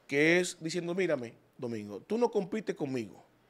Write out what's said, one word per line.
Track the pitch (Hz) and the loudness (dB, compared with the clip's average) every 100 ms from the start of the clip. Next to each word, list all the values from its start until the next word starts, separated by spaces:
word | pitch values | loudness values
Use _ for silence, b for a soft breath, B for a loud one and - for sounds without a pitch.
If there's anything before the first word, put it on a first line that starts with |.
| - | -2
que | 139 160 175 | 4 6 6
es | 180 - | 2 -4
diciendo, | 160 175 170 | -6 -4 -2
"Mírame, | 180 180 143 117 - _ - | 0 2 0 -4 -12 _ -10
Domingo, | 123 117 104 101 | -6 -6 -6 -10
tú | - 220 | -4 2
no | 233 | 2
compites | 220 180 220 - 185 | 2 -2 -2 -4 -4
conmigo, | 143 131 104 - - _ | -4 -4 -6 -10 -20 _